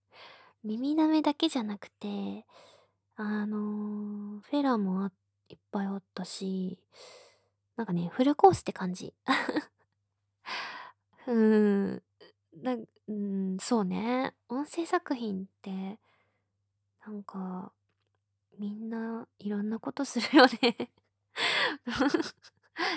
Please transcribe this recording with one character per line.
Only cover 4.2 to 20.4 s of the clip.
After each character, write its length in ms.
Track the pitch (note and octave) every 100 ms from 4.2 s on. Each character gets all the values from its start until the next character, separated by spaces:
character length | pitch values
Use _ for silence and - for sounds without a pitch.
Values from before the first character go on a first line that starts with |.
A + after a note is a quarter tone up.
| G#3 G#3
ー、 20 |
フ 140 | - C#4+
ェ 60 |
ラ 160 | C#4 A3+
も 260 | F#3+ F#3
あ-、 80 | G3 - _ _ _
い 60 |
っ 40 | - _
ぱ 100 | G#3
い 40 | G3
あ 100 | G3
っ 60 | -
た 100 | -
し、 540 | F3+ - F#3+ F#3+ F#3 F3+ _ - - - - _ _ _ _ -
な 80 |
ん 20 | A3
か 60 |
ね、 160 | F3 F3
フ 100 | -
ル 100 | C4 D4
コ 120 | F#4+
ー 40 |
ス 60 | -
っ 20 |
て 100 | -
感 220 | - F#3
じ。 200 | F3+ - - -
<laughs> 460 | C#4 - D#4 - _ _ _ _ _ _ _ - - - - - _ _ _ -
う 60 |
ー 640 | A3+ A3 G#3+ G#3 G3+ G3 -
ん、 60 | - _ - _ _
な 220 | - B3+ A#3+
ん-、 60 |
う 40 | G#3+ _ -
ー 460 | G#3+ G3+ G3 F#3+ F#3+
ん、 20 |
そ 200 | - A#3
う 40 |
ね。 500 | F#3 F#3 A3 B3+ C4 - _
音 180 | B3 D4+
声 200 | - E4
作 280 | F4+ -
品 300 | C4 A3+ F#3+
っ 20 | G3 _
て、 360 | G3 F#3+ F#3+ A3 _ _ _ _ _ _ _ _ _ _ G#3
な 60 |
ん 100 | G#3
か、 500 | G3+ F#3+ F#3 F#3 F#3+ _ _ _ _ _ _ _ _ G3
み 160 | G#3
ん 160 | G#3 A3+
な 360 | A3+ A3+ A3+ B3 _
い 100 | G3+
ろ 140 | G#3
ん 80 | G#3
な 80 | A3+
こ 140 | C4+
と 120 | -
す 160 | C#4 A#3+
る 160 | -
よ 100 | C4